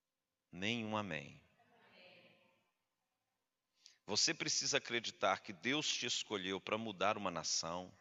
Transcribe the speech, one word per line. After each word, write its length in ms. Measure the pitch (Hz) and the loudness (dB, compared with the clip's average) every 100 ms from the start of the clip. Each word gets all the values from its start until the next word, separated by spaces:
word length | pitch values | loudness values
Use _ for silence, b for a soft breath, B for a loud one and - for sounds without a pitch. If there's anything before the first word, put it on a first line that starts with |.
| _ _ _ _ _ | _ _ _ _ _
Nenhum 460 | 87 101 117 107 107 | -4 0 0 0 -2
amém. 420 | 101 76 71 73 - _ _ - - - - - - - _ _ _ _ _ _ _ _ _ _ _ _ _ b b b - | -2 -4 -6 -16 -20 _ _ -20 -20 -20 -20 -20 -20 -20 _ _ _ _ _ _ _ _ _ _ _ _ _ b b b -2
Você 260 | 104 - | 4 4
precisa 460 | 160 151 - 139 139 | 2 0 0 2 0
acreditar 640 | - 120 107 - 101 95 | 0 -2 -2 0 2 2
que 120 | - | -2
Deus 340 | 90 120 147 - | -4 0 2 0
te 200 | - 120 | 0 0
escolheu 520 | - - 104 92 95 | -2 -2 -2 -2 -2
para 160 | - 107 | 0 -2
mudar 440 | 113 90 98 107 | -2 2 2 2
uma 100 | 95 | 0
nação, 640 | 82 - - 82 87 92 - | -2 0 0 0 -4 -6 -14